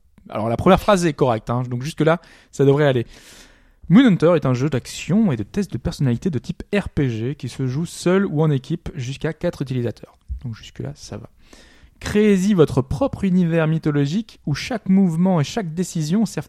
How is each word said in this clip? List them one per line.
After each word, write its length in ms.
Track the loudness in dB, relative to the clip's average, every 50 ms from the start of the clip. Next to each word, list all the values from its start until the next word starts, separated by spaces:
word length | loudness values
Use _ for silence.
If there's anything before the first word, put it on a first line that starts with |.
| _ _ _ _ -18 -12
alors, 180 | -8 -6 -4 -4
la 80 | -2
première 240 | 0 4 4 4 4
phrase 260 | 4 2 2 2 2
est 60 | 0
correcte, 380 | 0 0 0 0 0 0 -2 -4
hein, 140 | -4 -4 -4 -4
donc 140 | -6 -8 -8
jusque-là, 380 | -8 -4 -2 0 2 0 0 -2 -10 -20 -20 _ _ -2
ça 100 | 2 4
devrait 220 | 4 4 4 4 2
aller. 180 | 2 0 -2 -4 -8 -20 -20 -20 -20 -20 -20 -20 -20 _ _ _ _ _ 0 4
Moon 160 | 6 8 8 8
Hunter 240 | 6 4 4 4 4 4
est 80 | 2
un 80 | 0 0
jeu 160 | 0 0 -2
d'action 640 | -2 -4 -6 -6 -12 -10 -4 -2 0 2 2 2 0
et 20 |
de 80 | -2 -4
test 280 | -6 -4 -6 -4 -4 -6
de 40 | -6
personnalité 520 | -6 -6 -4 -2 0 0 0 0 -2 -2
de 100 | -4 -4
type 240 | -6 -8 -10 -10 -8 _ -4
R 140 | -4 -2 -2
P 220 | -2 -2 -2 -2
G 260 | -2 -2 -4 -6 -6
qui 140 | -8 -10 -10
se 180 | -8 -6 -4 -4
joue 180 | -4 -4 -6
seul 400 | -8 -8 -4 -2 0 2 2 0
ou 160 | 0 0 0
en 80 | 2 2
équipe 400 | 2 0 -2 -4 -8 -8 -8 -10 -10
jusqu'à 380 | -10 -8 -8 -8 -8 -8 -8 -8
quatre 280 | -6 -6 -6 -4 -6
utilisateurs. 560 | -6 -6 -4 -4 -4 -4 -6 -8 -14 -20 _ _ _ -12 -12 -10 -10
Donc 100 | -12 -12
jusque-là, 380 | -14 -16 -18 -14 -12 -12 -12 -12
ça 220 | -14 -16 -16 -16 -16
va. 120 | -16 -18 _ _ _ -20 -20 -20 -20 -20 _ _ -20 -20 _ -14
Créez-y 540 | -8 -2 0 2 4 4 4 4 2 2 4
votre 280 | 4 4 4 4 0
propre 440 | -2 -2 -2 -2 -2 -2 -2 -2 -2
univers 420 | 0 2 2 2 2 2 0 2 2
mythologique 720 | 0 0 0 0 0 0 0 0 0 -4 -4 -6 -10 -12 -6
où 100 | -4 -4
chaque 320 | -4 -4 -6 -6 -4 0 2
mouvement 540 | 2 4 4 2 2 0 0 2 2 2
et 20 | 0
chaque 300 | -2 -2 -6 -6 -6 -4
décision 520 | -6 -6 -4 -4 -4 -4 -2 0 0 0
servent 220 | -2 -4 -6 -10